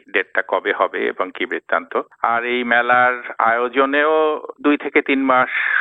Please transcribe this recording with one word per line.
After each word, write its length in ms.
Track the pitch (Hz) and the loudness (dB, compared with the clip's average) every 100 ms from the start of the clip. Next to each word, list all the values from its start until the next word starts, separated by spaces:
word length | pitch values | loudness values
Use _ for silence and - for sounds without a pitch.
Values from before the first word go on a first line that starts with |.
| - | -4
ডেটটা 300 | 98 92 - - | -4 -2 -4 -2
কবে 240 | 95 101 | -2 -2
হবে 360 | - 95 92 113 | 0 0 0 -4
এবং 220 | 107 92 | -4 -6
কি 120 | - 90 | -6 -6
বৃত্তান্ত। 540 | 82 - 85 87 117 - - | -6 -2 -4 -2 -6 -6 -8
আর 220 | 113 117 | -4 -4
এই 200 | 120 123 | -2 -4
মেলার 720 | 120 120 120 123 123 123 120 - | 0 0 2 2 2 0 -6 -2
আয়োজনেও 1000 | 113 117 123 131 135 143 151 156 156 151 - - | 0 2 0 0 0 2 2 2 0 -2 -8 -2
দুই 140 | 147 147 | 0 0
থেকে 260 | 147 151 | 2 0
তিন 200 | - 135 | 2 0
মাস 280 | 135 127 127 - - - | 2 2 2 0 -2 0